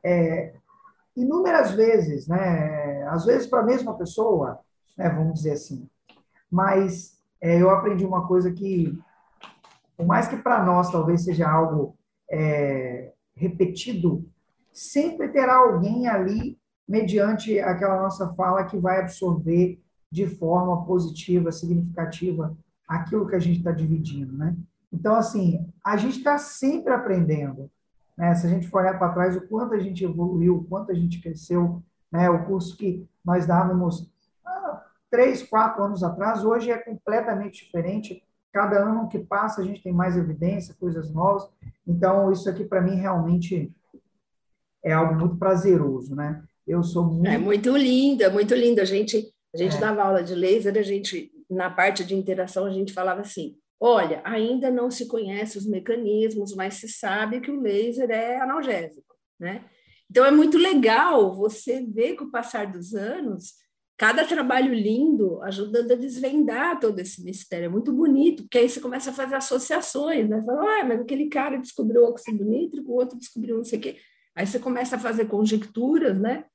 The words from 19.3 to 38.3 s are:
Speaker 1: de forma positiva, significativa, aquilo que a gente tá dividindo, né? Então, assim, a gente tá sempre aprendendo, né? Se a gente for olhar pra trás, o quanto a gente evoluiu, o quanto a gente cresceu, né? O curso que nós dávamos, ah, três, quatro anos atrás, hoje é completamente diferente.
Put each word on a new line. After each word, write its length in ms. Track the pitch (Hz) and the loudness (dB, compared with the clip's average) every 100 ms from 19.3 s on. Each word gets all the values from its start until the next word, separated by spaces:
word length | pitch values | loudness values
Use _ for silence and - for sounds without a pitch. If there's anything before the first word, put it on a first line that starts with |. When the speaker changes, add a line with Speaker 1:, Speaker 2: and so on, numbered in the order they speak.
| 165 165 170 180 - _ _ _ | 0 2 2 2 0 _ _ _
Speaker 1:
de 160 | 160 190 | -4 -4
forma 580 | - 160 180 185 175 170 | -2 0 2 2 -2 0
positiva, 640 | 180 165 - - 180 165 | 0 0 -8 0 2 2
significativa, 1040 | 160 170 170 - - 165 - 180 165 156 - _ _ _ | -4 -2 0 0 -4 -6 -4 -4 -2 -4 -8 _ _ _
aquilo 400 | 208 165 220 185 | -6 -2 -2 0
que 80 | |
a 60 | 190 | 0
gente 220 | 170 170 | 2 0
tá 100 | 175 | 0
dividindo, 600 | 156 156 160 - 139 135 135 | -2 0 0 -2 -6 -8 -4
né? 180 | 156 175 - _ _ | -4 -4 -8 _ _
Então, 240 | 170 208 226 | -6 0 2
assim, 500 | 226 208 180 170 - - | 0 0 0 0 -4 -8
a 120 | 196 208 | -2 0
gente 260 | 240 - | 0 0
tá 160 | 294 285 | 0 0
sempre 540 | - - 269 320 285 | -2 -2 -2 0 0
aprendendo, 760 | 240 240 185 156 151 143 131 139 _ _ _ _ - | 0 0 0 2 0 -2 -8 -16 _ _ _ _ -2
né? 160 | 170 170 | 2 2
Se 100 | 170 | 2
a 20 | |
gente 180 | 190 175 | 0 0
for 120 | 190 | 0
olhar 160 | 185 185 | 2 2
pra 100 | 175 | 0
trás, 240 | 175 185 180 | 2 0 0
o 40 | - | -4
quanto 260 | 220 233 | -4 -2
a 40 | 214 | -2
gente 240 | 190 180 | -4 -4
evoluiu, 540 | 185 160 175 175 175 175 | -4 -2 -2 2 2 2
o 60 | |
quanto 280 | - 190 220 | -2 -8 -4
a 20 | |
gente 260 | 175 170 - | -2 -2 -4
cresceu, 640 | 165 160 - 175 175 175 - _ _ | -10 -12 -4 0 0 -2 -12 _ _
né? 200 | 165 175 | 0 2
O 140 | 170 - | 2 0
curso 300 | 190 175 - | -4 -4 -6
que 280 | 202 175 - _ | -6 -6 -10 _
nós 200 | 175 180 160 | -2 0 2
dávamos, 640 | 175 180 180 175 170 - _ _ _ - | 2 2 2 0 -4 -10 _ _ _ -12
ah, 380 | 370 349 - - _ _ | -8 -8 -10 -16 _ _
três, 320 | 240 254 - | 4 4 2
quatro 400 | - 220 220 202 | 0 2 2 0
anos 220 | 202 190 | -2 0
atrás, 400 | 175 180 202 226 | -2 -2 -2 0
hoje 260 | 214 233 226 | 2 2 0
é 80 | 233 | -4
completamente 840 | 233 208 - 220 226 196 202 - | -4 -10 -2 -2 -2 -4 -6 -12
diferente. 580 | _ 175 170 208 214 180 _ | _ -4 -4 -4 -8 -14 _